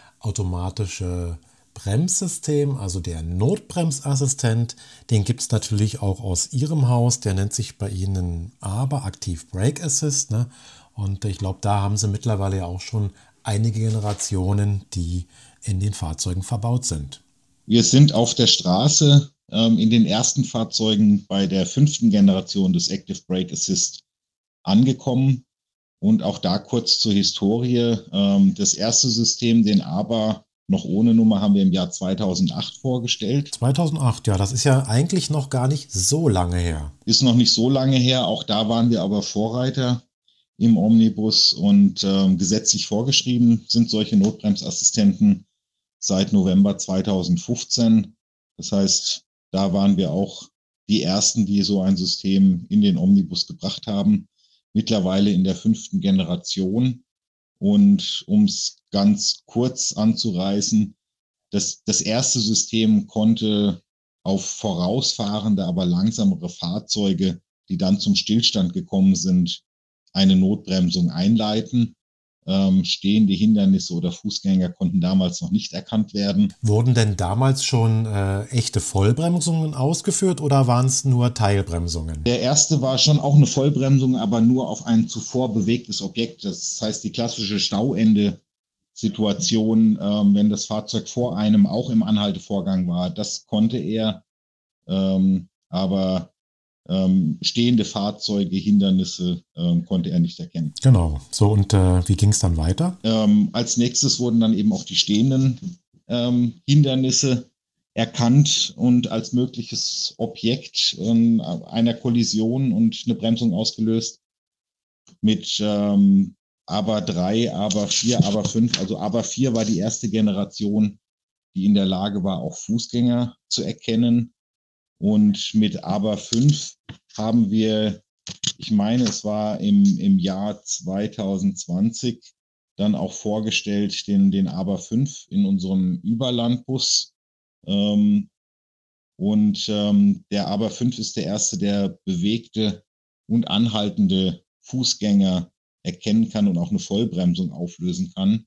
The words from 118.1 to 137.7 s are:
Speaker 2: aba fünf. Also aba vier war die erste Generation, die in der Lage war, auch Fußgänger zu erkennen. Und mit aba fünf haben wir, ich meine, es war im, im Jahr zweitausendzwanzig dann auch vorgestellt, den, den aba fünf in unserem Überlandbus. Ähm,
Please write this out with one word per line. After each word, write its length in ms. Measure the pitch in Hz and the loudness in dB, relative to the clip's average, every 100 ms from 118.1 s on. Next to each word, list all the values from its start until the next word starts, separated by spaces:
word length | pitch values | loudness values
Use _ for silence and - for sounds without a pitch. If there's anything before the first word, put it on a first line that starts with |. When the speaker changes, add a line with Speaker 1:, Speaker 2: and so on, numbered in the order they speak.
| 120 98 | 2 0
Speaker 2:
aba 180 | 104 | -2
fünf. 340 | 98 113 117 - | -2 0 0 -2
Also 160 | 92 - | -4 -6
aba 260 | 101 113 | -4 -4
vier 300 | - - 131 | -4 -2 -2
war 100 | 113 | 0
die 140 | 107 92 | -2 -2
erste 320 | 110 - 110 | -4 -4 -4
Generation, 920 | 110 107 98 98 - 104 104 104 - _ _ _ _ _ 95 | 0 0 0 -6 -6 -2 0 0 -2 _ _ _ _ _ -2
die 80 | |
in 120 | 98 101 | 2 2
der 100 | 95 | 2
Lage 400 | 92 101 101 95 | -2 -2 -2 -4
war, 140 | 92 | -4
auch 180 | - - | -8 -10
Fußgänger 800 | - 117 - 120 120 120 120 - _ | -4 -4 -4 -2 0 0 -2 -8 _
zu 160 | - | -6
erkennen. 720 | 101 - - 113 120 120 117 _ _ _ _ _ _ _ | -4 -6 -2 0 2 2 -2 _ _ _ _ _ _ _
Und 540 | 98 107 104 98 - | 0 4 4 2 -2
mit 300 | 110 107 - | 0 0 -2
aba 320 | 85 98 107 101 | -4 -4 -2 -4
fünf 600 | - 117 143 147 - - - - _ - | -2 2 2 2 -4 -16 -20 -20 _ -6
haben 340 | 110 117 104 | 0 2 2
wir, 500 | 110 110 107 107 98 _ _ - - - - | 2 2 0 0 -4 _ _ -18 -10 -8 -8
ich 140 | - | -2
meine, 320 | 104 104 123 | 0 0 0
es 220 | 117 - 107 | -2 -4 -6
war 340 | 104 107 104 | -4 -4 -4
im, 240 | 104 101 101 - | 2 4 4 2
im 200 | 98 95 | 2 2
Jahr 460 | 92 95 104 107 | 0 -4 -6 -8
zweitausendzwanzig 1600 | - - 87 95 107 - 98 98 98 92 - 87 110 117 123 117 - _ _ _ _ - | -10 -10 -6 -6 -6 -6 -4 -2 -2 -4 -6 -2 -2 -2 -6 -6 -12 _ _ _ _ -4
dann 180 | 104 104 | -2 -2
auch 160 | 95 | -4
vorgestellt, 960 | - 107 107 107 - 107 101 101 - - | -8 -6 -4 -4 -4 -2 -2 -2 -6 -2
den, 240 | 101 98 | 2 2
den 160 | 98 95 | 2 -2
aba 300 | 82 92 92 | -2 -4 -6
fünf 480 | - 113 143 - - | -4 -2 -2 -6 -4
in 160 | 98 98 | 0 0
unserem 540 | 98 92 95 90 87 | 0 0 0 0 -2
Überlandbus. 1080 | 98 113 127 120 117 123 - 135 - - - _ _ _ _ _ | -4 -2 -2 -2 0 -2 -4 -4 -2 -4 -4 _ _ _ _ _
Ähm, 640 | - | -4